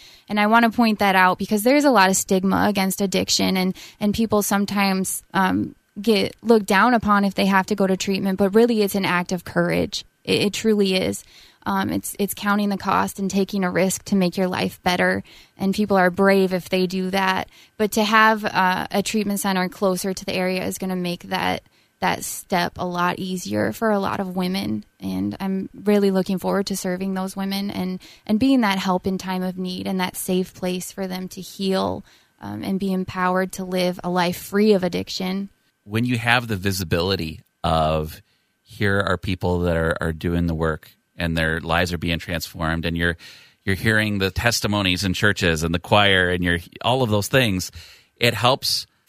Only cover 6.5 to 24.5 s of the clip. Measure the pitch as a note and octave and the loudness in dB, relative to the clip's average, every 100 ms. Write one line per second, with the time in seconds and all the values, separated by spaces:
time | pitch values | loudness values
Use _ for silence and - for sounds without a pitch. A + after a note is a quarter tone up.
6.5 | A3+ G3 F#3+ A3+ A#3 G#3 G3+ G3 F#3+ G3 | 4 4 4 4 4 4 2 2 2 2
7.5 | G3 F#3+ G3+ F#3+ F#3+ - F#3+ F#3+ F#3+ G3 | 2 2 2 2 0 -2 -2 -2 0 2
8.5 | G#3+ A#3 A3 G3+ G3 F#3 F3 F3+ F3+ - | 4 4 4 0 0 0 0 0 -6 -4
9.5 | F3 E3+ E3 F3+ - - _ - F#3 G3+ | -2 0 0 -2 -6 -12 _ -2 0 0
10.5 | - A3 G#3 G3 F#3 G3 G3 - - - | 0 2 2 2 2 -2 -4 -10 -20 -20
11.5 | _ G3+ G3 G3 G3+ - - G3+ - G#3 | _ -6 -2 -2 -4 -6 -6 -6 -4 -2
12.5 | G#3 G3+ G3 G3 F#3 G3 - G3 F#3+ F#3+ | 0 0 -2 0 0 0 -4 -2 -2 0
13.5 | G3+ F3+ F3 F#3+ - - G3 F3+ G3 F#3 | -2 -2 0 0 -2 0 2 2 0 -2
14.5 | - F#3 - F#3 F3+ F#3 F#3+ - - - | -2 -4 -4 -2 0 0 0 -6 -16 -20
15.5 | - G3 F#3+ G#3 G3 F3+ F3 G3 G3 F#3+ | -4 -2 0 2 4 4 4 4 6 4
16.5 | F#3 - F#3 F3+ F#3+ F#3 F#3+ F#3+ F#3 - | 0 -2 0 0 -2 -2 -2 0 -2 -6
17.5 | - - - G#3 A3+ G#3 A3 A3 A3 G#3+ | -12 -12 -4 -2 0 4 6 6 4 0
18.5 | - F#3 F#3 - G3+ F#3+ A3 G3+ G3+ G3+ | 0 2 0 -2 -2 -2 -2 -2 -2 -2
19.5 | F#3+ F3+ - G3 F3+ G3 F#3 - F#3 F#3 | 0 -2 -2 0 0 -4 -6 -4 -2 -2
20.5 | F#3 F#3 F#3 F#3+ F#3 F3+ F3 F#3+ F#3 F#3 | -2 -6 -6 -6 -4 -4 -6 -6 -4 -2
21.5 | F#3 - _ _ _ F3+ - - - - | -4 -8 _ _ _ -2 -2 -6 -12 -4
22.5 | F3+ F3 - F3+ F3 F3+ - F#3 F#3 F#3+ | -2 -2 -4 -6 -2 -2 -4 -6 -8 -4
23.5 | G#3 G#3+ G#3+ A3+ G3+ G3 G3+ F#3 F3+ F3+ | -2 -2 -2 0 0 -2 -4 -4 -4 -4